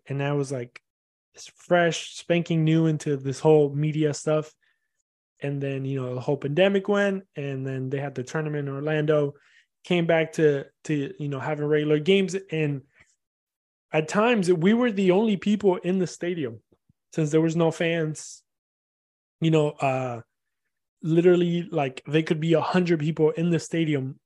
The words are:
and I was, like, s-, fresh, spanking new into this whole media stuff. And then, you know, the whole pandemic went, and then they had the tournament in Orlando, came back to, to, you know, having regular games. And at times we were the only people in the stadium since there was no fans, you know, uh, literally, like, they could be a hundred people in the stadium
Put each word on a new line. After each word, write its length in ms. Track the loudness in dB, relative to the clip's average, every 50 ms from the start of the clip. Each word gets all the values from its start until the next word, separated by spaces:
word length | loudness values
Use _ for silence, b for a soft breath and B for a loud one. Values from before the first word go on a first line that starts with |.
| -12 -8
and 140 | -6 -4 -2
I 100 | -2 -2
was, 180 | -2 -2 -4
like, 300 | -6 -8 -8 -10 -14 -20 _ _ _ _ _ _ _ _ _ _ _
s-, 160 | -20 -20 -20 -20
fresh, 600 | _ -2 2 4 4 4 4 2 -2 -6 -12 -14
spanking 500 | -8 -4 -2 0 0 0 0 0 0 2
new 220 | 4 4 4 2
into 300 | 2 0 -2 -2 -4 -6
this 220 | -4 -4 -6 -6 0
whole 340 | 4 6 6 6 6 4 2
media 400 | -2 -2 -2 0 0 0 -2 -2
stuff. 380 | -2 -2 -2 0 0 -2 -4 -12 _ _ _ _ _ _ _ _ _ _ _ _ _ _ _ _ _
And 200 | -8 -8 -6 -6
then, 240 | -6 -6 -6 -6 -6
you 160 | -6 -6 -6
know, 140 | -6 -6 -8
the 60 | -6
whole 180 | -4 -4 -4 -2
pandemic 500 | -4 -2 0 2 2 4 2 0 0 0
went, 360 | 0 0 0 0 -2 -4 -8 _ _
and 300 | -10 -8 -8 -8 -6 -6
then 240 | -6 -6 -6 -6 -4
they 80 | -4 -4
had 160 | -6 -6 -8
the 80 | -8 -8
tournament 440 | -6 -6 -6 -4 -4 -4 -6 -6
in 80 | -6 -8
Orlando, 600 | -6 -4 -2 0 0 2 2 2 2 0 -2 -4 b b b b b b b b _ -4
came 220 | -2 0 0 2
back 260 | 4 2 2 2 0 0
to, 320 | 2 4 4 4 2 -2 -8 _ _ -6
to, 280 | -4 -2 -2 -2 -4 -6 -8
you 100 | -8 -6
know, 100 | -6 -6
having 280 | -6 -6 -4 -2 0
regular 320 | 0 2 2 2 2 2 2
games. 360 | 4 4 2 4 2 0 -4 -6 -8 -6
And 300 | -4 -2 -2 -2 -2 -4 -8 _ b b b b b b _ _ _ _ _ _ _ _ _ _ _ _ _ _ -2
at 160 | -2 0 0
times 420 | 0 2 2 4 4 2 2 2
we 220 | 2 4 4 4 4
were 180 | 4 2 0
the 200 | 0 2 2 4
only 260 | 4 4 2 2 0
people 400 | 0 0 0 0 2 2 2 0
in 220 | 0 0 -2 0 0
the 80 | -2
stadium 540 | -4 -6 -6 -6 -6 -4 -4 -6 -6 -8 -12 _ _ _ _ _ _ _ _ _ _ -4
since 180 | -2 0 2
there 120 | 2 2 2
was 120 | 2 2
no 160 | 2 2 2
fans, 720 | 2 0 -2 -2 0 0 -2 -2 -4 -8 -12 -16 -18 -20 _ _ _ _ _ _ _ _ _ _ _ _ _ _ _ _ _ _ _ -4 0
you 80 | 2
know, 220 | 4 4 2 2 0
uh, 500 | -2 -2 -2 -2 -2 -4 -6 -8 -10 -12 _ _ _ _ _ _ _ _ _ _ _ _ _ _ _ -4
literally, 680 | 0 2 4 4 4 4 4 2 0 -2 -2 -4 -4
like, 320 | -4 -4 -4 -4 -6 -10 -6 -2
they 140 | -2 0 0
could 180 | 0 -2 -2
be 140 | 0 2 2
a 60 | 2 2
hundred 380 | 2 0 2 2 2 0 0
people 300 | 0 -2 0 2 0 0 0
in 180 | 0 0 0
the 80 | 0 -2
stadium 600 | -2 -2 -4 -2 0 0 -2 -2 -4 -6 -10 -14 _